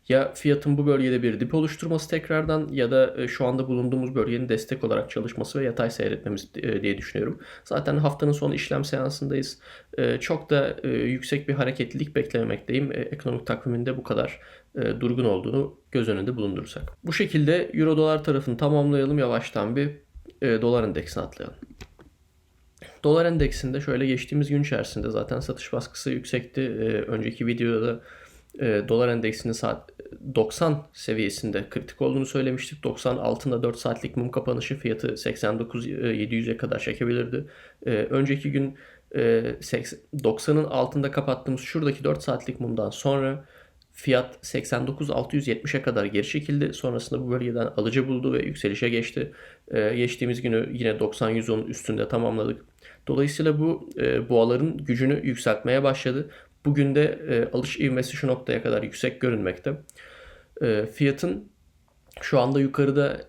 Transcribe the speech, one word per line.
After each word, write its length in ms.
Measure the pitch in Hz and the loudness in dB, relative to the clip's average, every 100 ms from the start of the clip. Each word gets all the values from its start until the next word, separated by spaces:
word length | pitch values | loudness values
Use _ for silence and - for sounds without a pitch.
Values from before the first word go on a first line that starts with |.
| - | 2
ya 240 | 131 135 | 2 2
fiyatın 440 | - 147 143 147 143 | 0 2 4 4 2
bu 100 | 143 | 4
bölgede 360 | 139 131 123 | 4 4 2
bir 160 | 120 113 | 2 0
dip 140 | 120 | 0
oluşturması 560 | 160 156 - 170 160 156 | 0 0 -2 -4 -4 -2
tekrardan 580 | 160 - 156 156 156 156 | -4 0 0 2 0 0
ya 200 | 135 120 | 0 4
da, 240 | 131 131 - | 6 6 4
e, 100 | 123 | -4
şu 180 | - 127 | 0 0
anda 220 | 131 131 | 2 0
bulunduğumuz 480 | 123 127 131 127 131 | 0 0 0 0 0
bölgenin 340 | 107 120 123 | 0 0 0
destek 340 | 110 - 127 | -2 -2 -4
olarak 260 | 113 107 104 | 0 0 -2
çalışması 500 | 117 113 - - 143 | -4 -6 -6 -6 -2
ve 40 | |
yatay 260 | 131 113 113 | -2 0 -2
seyretmemiz, 600 | 113 104 - 104 101 - - | 0 -2 -2 -4 -6 -8 -6
e, 260 | 120 101 | -2 0
diye 160 | 101 98 | 0 -2
düşünüyorum. 420 | - 101 104 - - - | -4 -4 -4 -6 -12 -16
Zaten 340 | - - 147 143 | -6 -4 0 2
haftanın 340 | 147 147 147 | 2 2 0
son 200 | 147 147 | 2 0
işlem 340 | 147 - 139 143 | -2 -2 -2 -2
seansındayız. 760 | 135 131 147 139 135 135 - - - - - | -2 -2 -4 -2 -2 -4 -8 -18 -20 -10 -2
E, 220 | 123 123 | 0 0
çok 300 | - 160 - | -2 -2 2
da, 260 | 147 139 - | 2 2 -2
e, 40 | 135 | -2
yüksek 580 | 120 120 127 - 143 147 | 0 0 -2 -2 -2 0
bir 60 | |
hareketlilik 640 | 131 127 131 120 131 147 - | 0 0 -2 -4 -4 -2 -2
beklememekteyim. 760 | - 120 110 104 - 131 139 | 0 0 -2 -4 -2 0 0
E, 40 | 127 | -2
ekonomik 520 | - 147 123 123 - | -6 -6 -4 -4 -2
takvimin 380 | 117 127 120 127 | -4 -2 -2 -2
de 120 | 127 | -4
bu 60 | |
kadar, 360 | - 110 - - - - _ - | -2 0 0 -4 -18 -20 _ -4
e, 60 | |
durgun 440 | 113 107 120 123 117 | -2 0 0 2 2
olduğunu 540 | 92 110 135 143 - _ | 2 0 -2 -2 -6 _
göz 180 | 127 113 | 0 2
önünde 260 | 98 104 123 | 0 -2 -2
bulundurursak. 480 | 101 95 - - 151 - | -2 -4 -6 -10 -12 -8
Bu 100 | 170 | -4
şekilde 560 | 156 180 156 147 175 - | 0 2 4 4 4 2
euro 240 | 160 156 156 | 2 4 4
dolar 260 | 156 156 | 4 2
tarafını 340 | 151 139 139 120 | 2 0 0 0
tamamlayalım. 640 | 143 151 143 143 135 147 | 4 4 4 4 4 2
Yavaştan 560 | 123 117 - 110 104 131 | 2 0 -2 -2 0 0
bir, 140 | 147 147 _ - - - | 0 -4 _ -20 -20 -2
e, 200 | 135 113 | 2 4
dolar 220 | 117 120 | 4 4
endeksine 400 | 110 - - - | 2 -2 -4 -6
atlayalım. 340 | - - - - - - - - - _ _ _ _ _ _ _ - - | -6 -8 -14 -14 -20 -20 -20 -20 -20 _ _ _ _ _ _ _ -20 -2
Dolar 220 | 151 160 170 | 4 6 4
endeksinde 560 | 165 135 - 131 135 | 4 2 0 -4 -2
şöyle 240 | 143 127 135 | -2 0 2
geçtiğimiz 440 | 127 - 147 143 | 0 0 0 2
gün 140 | 143 | 2
içerisinde 460 | 143 113 107 - 117 | 2 0 -2 -4 -2
zaten 300 | 107 - 120 | -2 -2 -4
satış 340 | - 127 - | -4 -8 -6
baskısı 380 | 123 - - 131 | -6 -6 -8 -4
yüksekti. 500 | 127 - 123 120 - | -4 -2 -4 -4 -4
E, 240 | 131 107 110 | -2 0 0
önceki 640 | 107 107 113 113 113 117 | 0 0 -2 -4 -2 -2
videoda 400 | 117 117 113 117 | 0 2 2 0
da, 140 | 117 - - - - _ - | -2 -8 -20 -20 -20 _ -2
e, 280 | 117 104 104 | 2 2 4
dolar 220 | 113 123 | 4 4
endeksinin 440 | 117 110 107 117 | 2 0 -2 -4
saat 360 | 113 110 110 - - - - 135 127 | -2 -2 -4 -8 -18 -18 -14 -2 2
doksan 520 | - - 165 147 - | 2 2 2 2 -4
seviyesinde 760 | - - 110 101 - 110 98 101 | -10 -4 -2 -2 -2 -4 -4 -4
kritik 320 | 117 - - | -8 -8 -2
olduğunu 240 | 131 135 135 | 0 0 0
söylemiştik. 580 | 139 131 127 - 147 | 0 0 -2 -6 -6
Doksan 340 | - 117 127 123 | -6 -2 -2 0
altında 460 | 117 113 135 120 | 0 -2 0 0
dört 160 | 123 117 | 0 -2
saatlik 380 | 127 117 123 127 | -2 -4 -4 -4
mum 140 | 123 | -4
kapanışı 460 | 127 127 120 - 143 | -2 -2 -2 -4 -4
fiyatı 400 | 117 110 120 - | -4 -2 -4 -4
seksen 420 | 120 113 104 110 | -4 -2 0 0
dokuz, 280 | 117 120 120 | -4 -6 -6
yedi 480 | - 120 110 117 113 | -2 -2 0 -2 -2
yüze 220 | 117 113 | -2 -2
kadar 220 | 117 110 | -2 -2
çekebilirdi. 680 | 120 113 120 120 120 127 147 - - _ - | -2 -2 0 0 -2 -4 -8 -14 -20 _ -2
E, 60 | |
önceki 600 | 107 - 131 135 139 143 | 0 2 2 2 0 0
gün, 240 | 139 139 135 - - - 139 | 0 -2 -6 -18 -20 -8 0
e, 60 | 117 117 120 120 | 4 4 2 -4
seks-, 640 | - 123 - - - 147 | -6 -6 -6 -12 -12 -2
doksanın 400 | 110 110 - 151 | 0 2 2 2
altında 480 | 151 127 127 143 139 | 2 0 0 0 -2
kapattığımız 500 | 147 143 127 - 127 | 0 -2 -2 -2 -4
şuradaki 420 | - 160 147 139 | -4 -2 0 0
dört 200 | 143 147 | 0 0
saatlik 360 | - 120 - 123 | 0 -4 -4 -6
mumdan 300 | 120 113 104 | -4 -2 -2
sonra 560 | - 143 139 135 143 - - - _ _ | 0 0 2 0 -4 -10 -20 -20 _ _
fiyat 480 | - - 127 - - | -6 2 2 2 -6
seksen 460 | - 127 - 123 127 | -8 -6 -2 -2 -2
dokuz 240 | 143 147 | -4 -2
altı 240 | 131 123 147 | -2 0 0
yüz 120 | 143 | 0
yetmişe 340 | 110 147 135 | -2 -2 -2
kadar 240 | - 110 101 | 0 0 0
geri 220 | 104 - | 0 0
çekildi. 460 | 156 147 143 147 | -2 -2 0 0
Sonrasında 480 | - 131 120 - 127 | -2 -4 -4 -4 -4
bu 100 | 127 | -2
bölgeden 340 | 127 120 117 113 | -2 -2 -2 -2
alıcı 420 | - 110 131 135 | 0 0 2 0
buldu 260 | 127 131 | 0 0
ve 80 | 127 | 0
yükselişe 480 | - - 101 101 120 | -2 -2 -2 0 0
geçti. 420 | 117 117 - - - - - - | 0 -2 -4 -8 -10 -20 -20 -4
E, 240 | - 107 120 | 0 2 2
geçtiğimiz 460 | 123 - 123 120 | 0 0 -2 0
günü 280 | 123 113 113 | 2 2 0
yine 260 | 123 113 107 | -2 0 0
doksan 300 | 107 - 110 | 0 0 0
yüz 200 | 113 110 | 0 0
onun 180 | 110 - | -2 -2
üstünde 400 | 117 - 110 107 | -6 -4 -2 0
tamamladık. 580 | 120 117 110 117 117 - _ - - - | 0 0 0 -2 -4 -10 _ -20 -10 -2
Dolayısıyla 520 | 135 143 147 156 147 | 2 2 2 2 4
bu, 300 | 160 - - - | 2 0 -4 -2
e, 320 | 127 123 120 | 0 2 4
boğaların 480 | 120 113 127 160 151 | 6 6 4 2 -2
gücünü 440 | - 120 131 147 | -2 2 2 2
yükseltmeye 600 | 135 123 120 107 120 131 | 0 0 0 0 2 2
başladı. 460 | 135 135 131 131 147 - - _ 143 | 2 2 0 -2 -4 -12 -20 _ 2
Bugün 300 | 143 139 139 | 4 4 4
de, 240 | 151 - - | 4 0 0
e, 220 | 120 120 123 | 0 2 0
alış 220 | 131 - | -2 0
ivmesi 360 | 139 127 127 - | 0 2 -2 -2
şu 120 | 135 | 0
noktaya 360 | 123 - 117 | 0 0 -2
kadar 200 | 117 110 | 0 0
yüksek 380 | - - 131 123 | -2 -2 -4 0
görünmekte. 520 | 127 110 92 90 135 147 - - - - - - _ - | 0 0 0 -2 -4 -6 -8 -20 -20 -20 -20 -20 _ -2
E, 220 | 123 107 113 | 0 2 0
fiyatın 640 | - 139 139 - 202 - _ _ _ _ _ _ - | 2 2 2 -2 -4 -8 _ _ _ _ _ _ -12
şu 180 | - 135 | 0 4
anda 200 | 127 139 | 4 4
yukarıda, 640 | 139 139 139 139 139 120 | 2 4 2 4 2 0